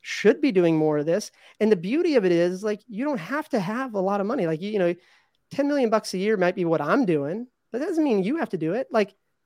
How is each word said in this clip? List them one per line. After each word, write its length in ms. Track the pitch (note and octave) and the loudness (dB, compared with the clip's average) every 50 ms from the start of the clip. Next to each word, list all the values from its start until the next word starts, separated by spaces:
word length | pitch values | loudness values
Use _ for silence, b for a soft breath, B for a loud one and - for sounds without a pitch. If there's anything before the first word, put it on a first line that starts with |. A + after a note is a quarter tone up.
should 380 | - - - - - G3+ C#4 - | -14 -12 -6 2 4 4 4 4
be 120 | D4+ C#4 | 2 2
doing 260 | F#3+ F#3 F3 E3 D#3+ | 4 4 4 4 4
more 220 | D#3 D#3 D#3 D3+ D3 | 2 2 2 0 0
of 80 | D3 | 0
this. 240 | D#3+ E3+ G#3 - - b b b b b b | 0 -2 -2 -4 -8 b b b b b b
And 120 | G#3+ A3 | 2 2
the 40 | G#3+ | 2
beauty 400 | F3 D#3+ F#3+ B3+ D#4+ F4+ F4 C#4+ | 2 0 -2 -2 0 0 2 2
of 100 | A#3+ F#3 | 2 4
it 60 | F#3 | 4
is, 320 | F3 E3+ E3+ F3+ F#3 F#3 G#3 | 4 4 2 0 0 -4 -4
like, 180 | G#3+ G#3 - _ | -6 -6 -6 _
you 180 | - G#3 G3 C4+ | -14 -8 -6 -6
don't 140 | D4+ C#4+ G3+ | -4 -4 -6
have 300 | D#3+ F3+ C4+ D4+ D4+ - | -6 -6 -6 -8 -6 -4
to 100 | - A3+ | -4 -4
have 360 | E3+ F3+ G#3+ B3 C4+ B3+ G#3+ | -2 -2 -4 -6 -6 -6 -4
a 40 | G3 | -2
lot 220 | F3+ G3 G3+ G3+ | -2 0 0 -2
of 60 | F#3+ | -2
money. 180 | G#3 C4 C#4 F3+ | -2 -2 -2 -2
Like, 160 | D#3+ D#3+ D#3 | -2 -2 -4
you, 100 | F#3 G#3 | -4 -4
you 80 | A3 G3+ | -2 0
know, 140 | F3+ F3 F3 F3 b b b b b b b b _ - | 0 0 0 -4 b b b b b b b b _ -10
ten 180 | - - C#4+ | -4 -2 -2
million 220 | C#4+ D4 C#4+ B3+ A3 | 0 0 0 2 2
bucks 240 | A3 G#3+ - - - | 0 0 -2 -2 -6
a 40 | |
year 200 | F#3 F#3+ G#3+ A3 | -2 0 0 2
might 180 | F#3 F3 F3+ F#3 | 2 2 2 2
be 80 | - F3 | 0 0
what 160 | E3 E3 D3 | 0 0 0
I'm 260 | C#3+ D3+ G3 C#4 B3+ | 2 2 2 2 2
doing, 420 | F3+ D#3+ C#3+ C#3 C#3+ F3+ A3+ B3 - _ _ _ - | 2 0 0 0 -2 -6 -8 -10 -12 _ _ _ -10
but 80 | - B3 | -8 -6
that 80 | D4+ | -4
doesn't 160 | G4+ E4+ D#4+ D#4 | -2 0 0 2
mean 200 | C#4+ A3 G3 F3+ | 2 2 2 2
you 140 | G#3 D4 | 0 0
have 120 | E4 C4 - | -2 -4 -4
to 80 | - | -4
do 160 | D#3+ D#3 D#3+ F#3 | -4 -4 -2 -2
it. 140 | B3 C4+ - | -4 -4 -2
Like, 240 | - A3 G3+ G3+ _ _ _ _ _ _ _ | 0 0 0 0 _ _ _ _ _ _ _